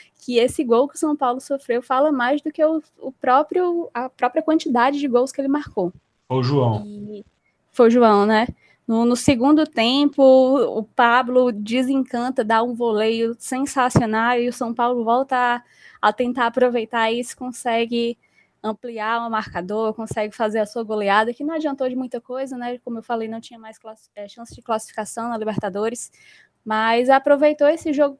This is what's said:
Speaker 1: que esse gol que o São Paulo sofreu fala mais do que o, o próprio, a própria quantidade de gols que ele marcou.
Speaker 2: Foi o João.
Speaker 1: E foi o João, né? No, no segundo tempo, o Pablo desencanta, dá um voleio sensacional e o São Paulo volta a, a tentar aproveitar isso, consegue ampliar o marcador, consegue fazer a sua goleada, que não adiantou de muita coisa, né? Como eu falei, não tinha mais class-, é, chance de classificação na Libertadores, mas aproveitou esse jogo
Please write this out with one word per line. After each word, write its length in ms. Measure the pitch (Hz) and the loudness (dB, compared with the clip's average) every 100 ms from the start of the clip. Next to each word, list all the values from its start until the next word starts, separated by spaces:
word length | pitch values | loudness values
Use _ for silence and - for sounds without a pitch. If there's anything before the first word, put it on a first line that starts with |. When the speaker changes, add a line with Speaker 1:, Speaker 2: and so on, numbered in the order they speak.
| _ _ | _ _
Speaker 1:
que 220 | - 240 | -2 2
esse 260 | 247 - | 2 0
gol 240 | 254 233 277 | 0 2 2
que 80 | - | -2
o 20 | |
São 180 | 311 294 | -2 0
Paulo 260 | 254 254 | -2 -2
sofreu 400 | - 277 - 240 | -4 -8 -4 -6
fala 280 | - 262 302 | -2 0 2
mais 300 | 277 247 294 | 2 0 -2
do 100 | 311 | -4
que 120 | - | 0
o, 180 | 311 320 - _ | 0 0 -6 _
o 120 | - | -16
próprio, 800 | - 262 254 302 359 359 339 330 | -6 2 2 2 0 -2 -2 -6
a 160 | 240 254 | -8 -10
própria 320 | - 247 320 | -4 -2 0
quantidade 560 | 311 320 - 240 254 285 | 0 0 0 0 2 0
de 100 | 285 | 0
gols 240 | 240 269 | 0 0
que 80 | - | -4
ele 80 | 277 | -2
marcou. 420 | 285 285 - 180 - _ _ - | -2 -4 -4 -4 -6 _ _ -4
Speaker 2:
Foi 80 | 127 | -2
o 60 | |
João. 400 | 123 143 123 107 104 | 0 2 2 0 -6
Speaker 1:
E 400 | 104 208 208 - _ _ _ _ | -14 -14 -14 -18 _ _ _ _
foi 200 | - 233 | 4 4
o 20 | |
João, 340 | 240 233 202 202 | 6 6 6 4
né? 220 | 220 240 - _ _ - | 2 0 -6 _ _ -4
No, 160 | 226 | 0
no 140 | 240 247 | 2 2
segundo 480 | - 254 262 311 311 | 2 2 4 4 2
tempo, 560 | - 226 269 285 285 | 0 0 2 0 4
o 600 | 269 262 262 269 180 - | 6 8 6 2 0 -2
Pablo 680 | 208 - 240 240 247 254 247 | -8 2 4 4 2 2 2
desencanta, 920 | 208 208 247 254 269 262 240 247 262 220 | 0 -4 -2 0 -2 -2 -4 -4 -4 0
dá 180 | 226 | 0
um 100 | 240 | 0
voleio 600 | 233 233 214 220 226 226 233 | -2 -2 0 0 0 -2 -4
sensacional 1000 | - 254 277 277 254 - 226 220 233 247 | -8 -6 -4 0 2 2 0 0 0 0
e 80 | 240 | -2
o 60 | |
São 200 | 240 233 | -4 -8
Paulo 300 | 233 240 247 | -2 -2 -2
volta 320 | 226 240 269 254 247 240 _ _ - - | 0 0 0 -2 0 -2 _ _ -20 -2
a, 60 | 214 | -2
a 40 | |
tentar 340 | 214 247 254 233 | 0 -4 -2 -2
aproveitar 640 | 233 247 240 220 233 226 | 2 0 0 -4 -2 -2
isso, 240 | 233 247 - | -2 -6 -10
consegue 840 | 254 233 247 226 233 233 233 233 _ _ _ _ | -12 -8 -4 -2 -2 -2 -4 -6 _ _ _ _
ampliar 640 | 214 208 240 226 214 233 233 | -8 -8 -10 -8 -4 -4 -4
o 20 | |
marcador, 640 | 220 208 185 180 214 220 | -6 -6 -8 -6 -4 -4
consegue 400 | 220 220 - 214 | -4 -8 -6 -6
fazer 260 | - 220 220 | -4 -2 -2
a 60 | 214 | -4
sua 180 | 240 | -4
goleada, 500 | 220 214 202 202 220 | -6 -4 2 2 2
que 100 | 240 | -2
não 100 | 294 | -6
adiantou 360 | 320 311 277 254 | -4 -4 -4 -4
de 60 | 254 | -4
muita 240 | 254 240 | -8 -10
coisa, 360 | - 254 269 254 | -12 -10 -10 -8
né? 200 | 240 247 | -10 -10
Como 180 | 247 233 | -10 -12
eu 40 | |
falei, 240 | - 233 220 | -6 -6 -6
não 140 | 226 | -10
tinha 180 | 226 233 | -14 -20
mais 180 | 220 220 | -20 -20
class-, 320 | 226 220 _ - | -20 -20 _ -18
é, 100 | 202 | -18
chance 280 | 240 233 - | -18 -20 -16
de 60 | |
classificação 640 | 240 226 - - 208 - 233 | -6 -6 -6 -12 -10 -8 -6
na 100 | 226 | -6
Libertadores, 720 | 214 208 208 196 220 240 - _ _ - _ _ | -4 -4 -4 -4 -4 -6 -14 _ _ -20 _ _
mas 460 | 214 214 220 233 254 | -6 -2 2 2 6
aproveitou 580 | 269 262 285 233 302 294 | 4 6 4 4 4 2
esse 240 | 330 330 | 2 -2
jogo 260 | 277 285 269 | 0 0 -2